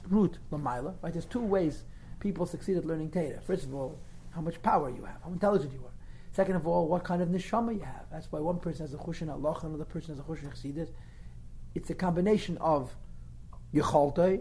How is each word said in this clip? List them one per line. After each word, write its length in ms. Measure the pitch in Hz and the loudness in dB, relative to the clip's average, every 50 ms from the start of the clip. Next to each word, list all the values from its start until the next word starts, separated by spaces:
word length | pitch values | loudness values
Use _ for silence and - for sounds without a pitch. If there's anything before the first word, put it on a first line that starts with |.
| - 180 | 0 4
root, 300 | 190 220 196 - - - - - | 6 6 6 6 2 -2 -8 -6
Lamayla, 440 | 156 151 143 127 123 123 135 175 185 - | -4 -2 -2 -2 -2 -2 -4 -6 -6 -6
right? 100 | - 170 | -4 -4
There's 140 | 165 170 - | -4 -4 -4
two 140 | - - 240 | -4 -2 -2
ways 440 | 240 202 196 190 175 156 131 - - - - - - - - - | 2 4 4 4 4 2 0 -2 -6 -10 -12 -12 -12 -12 -6 -4
people 260 | - 202 175 165 175 | -2 -2 0 0 -2
succeed 300 | - - - - - 190 | -2 -4 -2 0 0 0
at 80 | 170 160 | 2 0
learning 240 | 160 160 156 156 151 | 0 -2 -2 -2 -2
Torah. 300 | - 180 160 139 113 - - | 0 0 0 0 -2 -4 -2
First 200 | - 185 175 139 | -2 -2 0 -2
of 100 | 131 135 | -2 -4
all, 240 | 139 135 127 - - - - - - - - | -4 -4 -4 -6 -8 -12 -14 -14 -12 -12 -8
how 100 | - 170 | -6 -4
much 220 | 156 170 165 - | -2 -4 -2 0
power 260 | - 214 214 180 147 127 | 4 6 6 6 4 2
you 160 | 110 107 - | -2 -6 -8
have, 160 | - - - - | -8 -10 -8 -8
how 60 | 165 | -6
intelligent 420 | 180 170 202 202 208 190 147 135 | 0 2 4 6 6 6 4 0
you 80 | - - - | -6 -8 -10
are. 80 | - - - - - - - - - | -10 -12 -12 -12 -12 -14 -12 -10 0
Second 220 | - - 190 190 185 | 2 4 4 4 4
of 120 | 180 175 | 2 2
all, 200 | 170 170 175 170 | 4 4 4 4
what 160 | 151 175 175 | 4 2 2
kind 180 | 175 - 180 175 | 2 0 2 2
of 80 | 180 165 | 2 2
neshama 460 | 180 185 175 - - 233 233 233 226 | 2 0 0 2 2 2 2 2 0
you 60 | 196 | -2
have. 240 | - 127 - - - - | -4 -6 -8 -10 -10 -10
That's 200 | 160 160 - - | -10 -10 -8 -6
why 80 | - 151 | -4 0
one 220 | 151 170 180 175 | 0 0 0 0
person 260 | - 170 151 151 156 | 0 -2 -2 -4 -4
has 80 | 143 135 | -6 -6
a 20 | |
chushin 320 | 156 - 175 165 - 165 156 | -6 -6 -4 -4 -4 -4 -4
Allah, 300 | 139 139 143 151 156 - - | -2 0 0 0 0 0 -2
another 200 | 160 156 147 151 | -4 -4 -4 -4
person 300 | - - 165 - 160 147 | -4 -6 -6 -6 -6 -8
has 60 | 135 | -8
a 20 | |
chushin 260 | 135 - 160 143 143 143 | -6 -6 -6 -6 -6 -8
chassidus. 420 | 123 120 - 139 143 165 117 - - - - - - - - - - - - - - - - - - | -8 -6 -6 -6 -4 -4 -4 -6 -8 -10 -12 -14 -14 -14 -12 -12 -12 -12 -12 -12 -10 -10 -8 -6 -6
It's 160 | - - - | -6 -4 -4
a 40 | 160 | -2
combination 600 | - 185 180 170 180 180 208 220 202 - 175 175 - | 0 2 2 4 4 6 6 6 4 4 0 -2 0
of 360 | - 160 156 143 127 - - - - - - - - - - - - - - - - - - | 2 4 4 2 2 -2 -8 -10 -12 -12 -12 -12 -12 -12 -14 -14 -14 -14 -14 -14 -4 2 4
Yecholtoi 680 | 147 143 - - 151 143 143 - 170 175 190 196 240 | 4 6 6 6 6 6 6 6 4 6 6 4 2